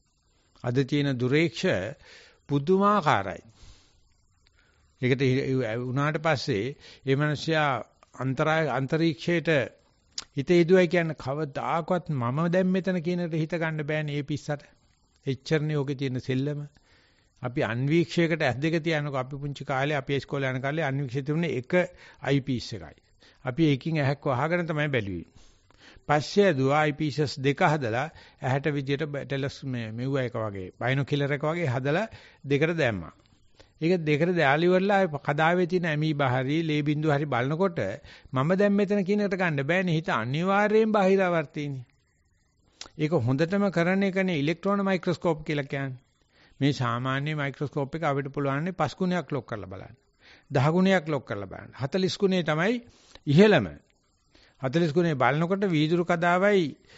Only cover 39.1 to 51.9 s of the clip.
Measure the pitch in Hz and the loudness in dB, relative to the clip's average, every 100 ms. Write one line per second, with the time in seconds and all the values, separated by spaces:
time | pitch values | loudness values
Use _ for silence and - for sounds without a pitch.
39.1 | 208 202 185 180 147 139 180 185 160 165 | 0 0 0 0 0 0 0 2 0 0
40.1 | 135 113 147 180 196 208 220 220 214 190 | -2 -2 -2 2 2 4 4 4 4 4
41.1 | 196 185 170 143 156 147 135 123 _ _ | 4 4 0 -2 -8 -8 -8 -12 _ _
42.1 | _ _ _ _ _ _ _ - - 151 | _ _ _ _ _ _ _ -20 -4 0
43.1 | 160 120 135 165 202 202 170 170 190 196 | 2 2 2 0 2 0 0 2 2 0
44.1 | 190 185 160 143 170 196 202 196 190 185 | 0 0 0 0 -2 -2 0 0 0 0
45.1 | 160 180 156 156 147 139 139 139 127 _ | -2 -2 -2 -4 -4 -4 -6 -6 -10 _
46.1 | _ _ _ _ _ 135 127 120 120 131 | _ _ _ _ _ 0 0 -2 -2 -2
47.1 | 135 147 151 139 131 143 151 135 160 160 | -2 -4 -4 -6 -6 -6 -4 -6 -2 -2
48.1 | 139 139 139 139 139 175 180 151 - 180 | -2 -4 -4 -2 -2 -4 -4 -4 -2 -2
49.1 | 180 - 143 - 110 92 95 95 - _ | -2 -2 -6 -6 -10 -10 -14 -16 -20 _
50.1 | _ - - _ 143 139 175 190 185 156 | _ -20 -20 _ 0 2 4 4 4 2
51.1 | 143 - 104 95 85 98 - 123 | -4 -4 -8 -8 -14 -18 -8 -4